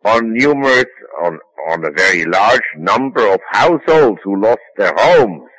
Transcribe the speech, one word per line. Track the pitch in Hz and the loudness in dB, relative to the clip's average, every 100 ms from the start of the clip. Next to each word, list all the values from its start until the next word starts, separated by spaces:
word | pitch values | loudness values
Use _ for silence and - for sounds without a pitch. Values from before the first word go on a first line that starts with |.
| 104 | 0
on | 117 113 | 0 0
numerous, | 117 143 139 135 127 123 - - - | 0 0 0 2 0 -2 -10 -18 -6
on, | 87 80 _ - 80 | -6 -6 _ -12 -6
on | 82 80 | -4 -4
a | |
very | 73 95 90 82 | -2 0 0 -2
large | 92 107 127 - 78 | 0 2 0 -2 -8
number | 85 113 135 131 110 | -4 -2 -2 -2 0
of | 95 - | 0 -2
households | 104 151 160 - 160 135 92 | 0 0 0 2 2 2 0
who | 98 98 | -6 -2
lost | 107 120 - - | 0 0 -4 -4
their | 95 78 | -2 2
homes. | 135 175 117 78 - | 4 4 2 -4 -18